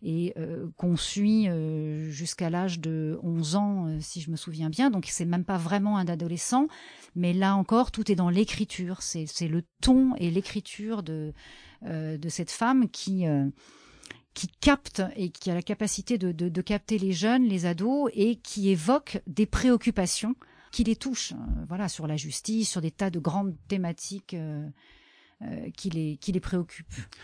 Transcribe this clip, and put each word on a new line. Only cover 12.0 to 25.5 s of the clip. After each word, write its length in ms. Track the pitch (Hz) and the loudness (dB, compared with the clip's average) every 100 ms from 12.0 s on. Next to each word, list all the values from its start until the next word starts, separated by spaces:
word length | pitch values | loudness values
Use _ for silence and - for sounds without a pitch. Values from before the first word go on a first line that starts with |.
| 156 156 | -6 -6
de 100 | 165 | -6
cette 220 | - 165 | -6 -6
femme 380 | - 233 269 220 | 0 4 4 4
qui, 400 | - - 190 165 | 0 -2 0 4
euh, 200 | 143 139 - - - - - - - _ | 4 2 -2 -14 -20 -20 -20 -20 -20 _
qui 140 | - 180 | -10 -10
capte 540 | - 285 277 - - 185 | 2 4 4 0 -4 -4
et 160 | - 180 | -4 -6
qui 220 | - 190 | -4 -4
a 20 | |
la 80 | 175 | -2
capacité 560 | - 202 214 - - 233 | -2 -2 -2 -2 -2 0
de, 140 | 180 | 0
de, 160 | 165 175 | 0 -2
de 120 | 170 | -2
capter 360 | 185 208 - 214 | -2 -2 0 0
les 140 | 190 | 2
jeunes, 320 | 170 214 254 | 2 4 4
les 200 | 240 190 | 4 4
ados, 460 | 175 170 220 277 262 | 0 0 0 2 0
et 240 | 214 220 240 | 2 2 2
qui 300 | - 208 196 | -6 0 2
évoque 520 | 180 165 285 - - - | 4 4 2 2 -8 -4
des 180 | 147 214 | 0 2
préoccupations 880 | - 254 233 240 208 180 - 214 262 - - - | 4 6 6 4 0 0 0 -2 -4 -10 -20 -4
qui 100 | - | 0
les 140 | 226 220 | 0 0
touchent, 360 | 269 240 - | -2 -4 -6
euh, 320 | 269 226 151 156 | -6 -4 -4 -4
voilà, 200 | 180 185 | -4 -4
sur 200 | - 156 | -4 -4
la 80 | 151 | -4
justice, 520 | 143 - - 220 208 | -4 -6 -2 0 0
sur 120 | 180 | -2
des 100 | 160 | -2
tas 200 | - 196 | -2 -2
de 100 | 170 | 0
grandes 360 | 156 190 196 156 - | 0 0 -2 -6 -4
thématiques, 640 | 190 175 165 - 196 - | -2 -2 -4 -10 -12 -10
euh, 340 | 175 156 151 151 - _ - _ _ _ - | -8 -6 -6 -8 -14 _ -20 _ _ _ -14
euh, 280 | - | -10